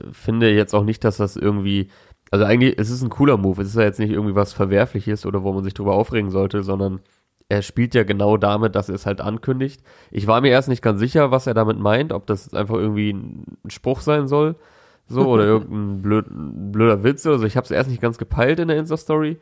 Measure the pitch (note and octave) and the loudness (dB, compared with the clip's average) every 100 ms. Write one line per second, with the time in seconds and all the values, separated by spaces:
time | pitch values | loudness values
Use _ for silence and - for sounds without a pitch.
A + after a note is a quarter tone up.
0 | G1+ - - A2+ A2+ G#2 G2+ G#2 G#2 A2 | -16 -10 -4 2 4 4 2 0 0 0
1 | A2 G2+ G2+ - G#2 G#2 G2 G2+ F#2+ _ | -2 0 -4 -2 -2 -2 -2 -2 -4 _
2 | _ _ _ G2+ G#2 A#2+ C3 - G#2+ B2 | _ _ _ 0 4 4 4 2 -4 -4
3 | B2+ - C#3+ A2+ F#2+ F#2+ G2 A2+ G#2 F#2+ | -6 2 4 4 2 0 -2 2 2 2
4 | G#2+ G#2 G#2 G2 G2 - G2 G2 B2+ G2+ | -2 0 0 0 0 -2 0 2 2 -2
5 | G#2+ G#2 - G2 G2 G2 G2 G2 G2+ G2 | -6 -6 -4 -4 -2 -4 -6 -4 -2 0
6 | A#2 A#2 G2+ F#2+ G2 G#2 G2 G2 G2 F#2+ | 0 -2 -2 -2 -2 -2 -4 -4 -4 -6
7 | _ _ _ _ _ G2+ G2 - A#2+ A#2+ | _ _ _ _ _ -4 -4 -2 0 2
8 | G2+ G2+ G#2 G#2+ G2+ G#2 A2 G2+ G2 F#2+ | 2 2 2 4 2 2 0 -2 -4 -6
9 | G2+ G2 G#2 A2+ - C3 C3+ C#3 _ _ | -6 -6 -6 -6 -4 -4 -4 -8 _ _
10 | _ G#2+ G2+ A#2 C3+ B2+ C3 B2 A2+ G2+ | _ -4 2 4 6 4 2 0 0 0
11 | B2 E3 C#3+ B2+ C3 A2 A2 G#2+ G2+ A2+ | 0 2 4 2 2 0 2 0 0 0
12 | D#3 G2+ - G2+ - - G#2 A2 G#2+ G#2 | 0 -6 -4 -6 -4 -6 -2 -2 -2 -2
13 | G#2 G2 - - - - - - - C3+ | -2 -4 -10 -14 -16 -18 -18 -8 -4 -2
14 | - D3+ C3+ C#3+ D#3 D#3+ _ _ _ _ | 0 0 0 0 0 -2 _ _ _ _
15 | _ A#2+ C3+ A2+ G#2 A2 - G#2 G2+ G2 | _ 0 4 4 4 2 0 -8 -6 -4
16 | G2+ G#2+ - G1+ D2 A1 G2 G#2 A2+ G2+ | 0 0 -2 -10 -10 -10 -6 2 4 4
17 | A2 C#3 D#3+ C#3 A2 B2+ - D#2+ C3 A#2+ | 2 0 0 0 0 -2 -2 -2 -2 -2
18 | A#2 A#2 - - B2 E3 E3 D#3 D#3 D#3+ | -4 -4 -6 0 0 0 0 -2 -2 -6
19 | - D#3 D#3 E3 | -2 -2 -2 -6